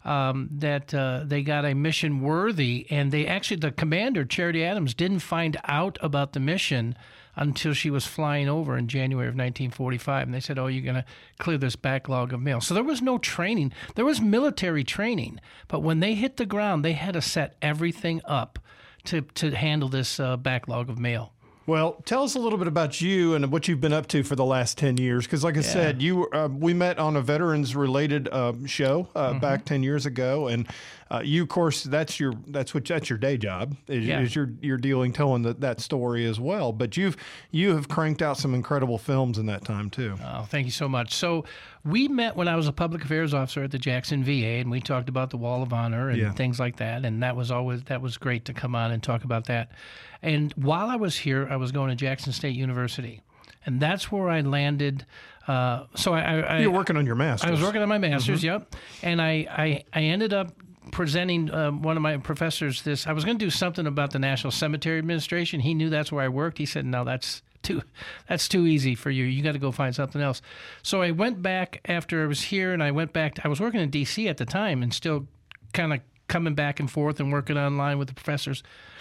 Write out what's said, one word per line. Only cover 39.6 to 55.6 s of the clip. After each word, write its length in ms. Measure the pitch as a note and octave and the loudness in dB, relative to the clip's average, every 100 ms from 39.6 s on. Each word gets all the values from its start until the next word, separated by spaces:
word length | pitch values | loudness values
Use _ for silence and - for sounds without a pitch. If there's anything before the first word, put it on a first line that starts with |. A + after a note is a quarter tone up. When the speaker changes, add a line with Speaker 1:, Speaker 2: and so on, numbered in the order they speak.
| - | -4
Speaker 2:
time, 240 | G2+ G#2 | -4 -4
too. 280 | - A#2 F#2+ | -4 -4 -6
Speaker 1:
Oh, 200 | - A#2+ | -8 -8
thank 220 | G#2+ D3 B2+ | -4 -2 -2
you 60 | |
so 160 | - C#3 | -2 -2
much. 260 | B2+ A#2 - | -2 -2 -2
So 300 | F3 E3 D3+ - - - | 0 -2 -4 -14 -20 -8
we 240 | D3 G#3 C#4 | 0 2 4
met 280 | C4 A#3 F3 | 2 0 0
when 120 | F3 | 2
I 80 | E3 | 2
was 120 | D3+ | 2
a 40 | |
public 300 | C#3 E3+ E3 | 0 -2 -2
affairs 300 | D3 D#3 D#3+ | -2 0 2
officer 300 | C#3+ C3 D3+ | 0 0 -2
at 80 | C3+ | -4
the 80 | C#3 | -2
Jackson 440 | C3 B2+ - C#3+ | -2 -2 0 0
V 220 | C3 C#3 A2 | 2 2 2
A, 140 | A#2 | 0
and 100 | B2 | 0
we 120 | B2+ | -2
talked 280 | A#2+ C3 B2+ | 0 -2 -2
about 220 | C3 C3 | -2 -2
the 60 | B2 | -4
Wall 260 | A#2+ B2 | -2 -2
of 100 | B2+ | 0
Honor 360 | A#2+ A#2 A2+ C3 | 0 0 0 0
and 100 | B2 | 2
Speaker 2:
Yeah. 120 | G#2 | 2
Speaker 1:
things 280 | G2 B2+ B2 | 2 0 0
like 160 | B2 - | -2 -2
that. 260 | A2 A#2+ B2+ | -4 -2 -2
And 180 | A2 | 0
that 120 | B2+ B2 | 0 -2
was 140 | A#2+ | -2
always, 340 | B2 B2+ B2 | 0 -2 -4
that 180 | C3 B2+ | -4 -4
was 160 | B2+ A2+ | -4 -4
great 280 | C3 A#2+ A#2+ | -2 -2 -4
to 80 | |
come 220 | A#2 B2 A#2+ | -6 -2 0
on 160 | A#2 | 0
and 100 | A#2 | 0
talk 220 | B2+ A#2+ | -2 -2
about 220 | B2 A2+ A#2 | 0 -2 0
that. 260 | A#2+ A2+ - - - - - | -2 -4 -10 -20 -20 -20 -6
And 280 | D#3+ D3+ D3 | 0 2 0
while 340 | - C#3 E3 A3 | 0 2 2 2
I 80 | B3 | 0
was 220 | G3 - | 0 0
here, 300 | C#3+ C3+ C#3 | 0 0 0
I 40 | C3+ | -2
was 140 | B2+ | -2
going 180 | C#3 C3+ | 0 0
to 60 | B2 | 0
Jackson 380 | C3+ C3+ C#3 | -2 -2 -4
State 220 | - C#3+ B2 | -4 -2 -2
University. 680 | C3 B2 B2 - A#2 A2 _ _ - - | -2 0 -2 -4 -8 -12 _ _ -20 -12
And 160 | - B2+ | -2 2
that's 320 | D3+ F#3+ - | 2 0 -2
where 160 | G3+ F#3 | -2 0
I 140 | D#3+ | 2
landed. 640 | C#3 C#3+ C#3+ C#3+ C#3+ C3+ - - - - - | 2 2 2 2 0 -2 -8 -18 -20 -12 -2
Uh, 360 | C3 | 0